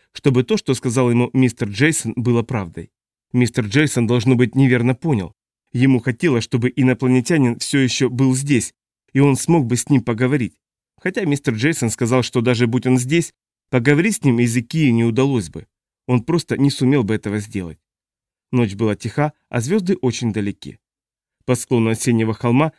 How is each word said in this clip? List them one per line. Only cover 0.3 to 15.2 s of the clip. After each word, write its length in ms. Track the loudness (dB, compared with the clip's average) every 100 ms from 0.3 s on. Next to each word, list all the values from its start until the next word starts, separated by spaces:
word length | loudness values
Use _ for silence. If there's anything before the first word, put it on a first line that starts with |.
| 2
то, 120 | 2 0
что 180 | -2
сказал 360 | -2 -2 0 0
ему 200 | 2 0
мистер 360 | 2 0 0 -8
Джейсон, 440 | 0 0 0 -4
было 280 | -4 0 0
правдой. 500 | -2 -6 -8 -12 -18 _ _ _ _
Мистер 340 | 0 0 0 -2
Джейсон, 400 | 0 0 0 0
должно 300 | 0 2 2
быть, 180 | 2
неверно 400 | 2 2 2 0
понял. 400 | -2 -2 -2 -4 -12 _ _ _
Ему 280 | 0 2 2
хотелось, 440 | 0 -2 0 0
чтобы 280 | -2 -2 -2
инопланетянин 840 | 2 2 2 2 2 2 2 0 -2
все 200 | -2 0
еще 300 | 0 0 -2
был 260 | 0 0
здесь, 400 | 0 0 0 0 -10 _ _ _
и 80 | 2
он 160 | 2 2
смог 300 | 2 0 2
бы 100 | -2
с 140 | 0
ним 120 | 0
поговорить. 560 | 0 -2 0 0 -4 -8 _ _ _ _
Хотя 240 | -8 -4
мистер 300 | -2 -2 -2
Джейсон 360 | -2 -2 -2 -4
сказал, 320 | -2 0 0
что 180 | 0 -2
даже 260 | 0 0 0
будь 200 | 0 0
он 120 | 0
здесь, 360 | 2 -2 -2 -8 _ _ _
поговорить 460 | -2 2 2 2 0
с 80 |
ним 160 | 0 2
Иезекии 500 | 2 0 -4 0 2
не 140 | 4
удалось 460 | 2 0